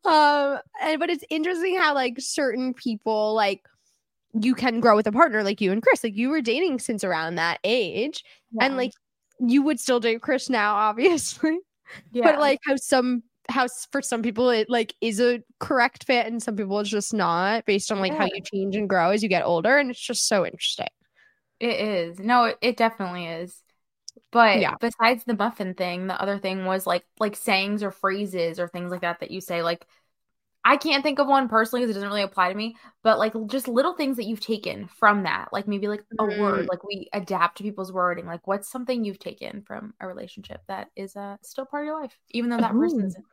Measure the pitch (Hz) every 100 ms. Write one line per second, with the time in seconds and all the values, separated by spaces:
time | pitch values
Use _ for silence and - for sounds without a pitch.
0 | 381 311 294 294 277 277 - - 311 311
1 | 339 330 - 311 320 349 370 370 320 285
2 | 254 247 - - 269 226 254 247 247 214
3 | - 214 214 220 202 196 _ _ _ _
4 | _ _ _ 226 220 254 254 233 233 214
5 | 220 220 320 214 202 202 190 202 240 277
6 | 233 202 254 311 233 247 370 262 - 214
7 | 190 165 160 170 170 - 196 247 185 190
8 | 262 - - _ _ 220 262 269 247 -
9 | _ _ _ _ 247 269 285 277 - 247
10 | 226 226 - 262 - 240 208 208 214 220
11 | 330 330 - - 311 330 - _ _ -
12 | _ 240 240 294 294 262 294 269 - 262
13 | 247 247 - _ - 233 247 - - 277
14 | - 233 233 214 247 226 214 240 226 -
15 | 226 202 240 240 - _ - 262 240 -
16 | - 247 220 233 226 208 196 202 208 208
17 | 202 220 175 170 190 226 - 202 - 202
18 | 190 208 190 202 - 196 196 196 202 190
19 | 170 208 208 175 - 170 196 277 269 240
20 | - 240 - 208 170 175 - - - _
21 | _ _ _ _ _ _ 240 - 214 190
22 | 170 175 208 247 233 - 233 - 226 226
23 | 185 180 165 165 180 - _ _ _ _
24 | - _ _ 240 226 202 170 - 233 -
25 | 226 247 240 214 208 - 190 180 180 180
26 | 185 - 196 202 196 190 185 190 190 180
27 | _ _ 214 208 - 190 196 208 202 -
28 | 190 196 202 180 170 170 175 175 175 180
29 | 175 175 - 190 - 170 170 170 - _
30 | _ _ _ _ _ _ 220 285 311 277
31 | 302 285 277 269 254 220 226 247 240 196
32 | 202 208 196 - 180 196 226 226 - _
33 | 220 220 220 220 214 262 254 233 311 349
34 | 277 247 208 220 - 214 185 - 175 -
35 | 208 208 180 95 - 202 202 202 208 208
36 | - 220 214 208 202 196 185 180 202 196
37 | - 208 180 185 226 - 202 202 185 185
38 | 180 175 170 170 - 202 202 254 247 247
39 | 208 196 - - - 208 202 - 214 -
40 | 185 185 185 - 196 - - 196 208 -
41 | 196 202 202 202 - - 269 294 302 311
42 | 277 _ _ 233 240 233 226 220 330 277
43 | 190 180 _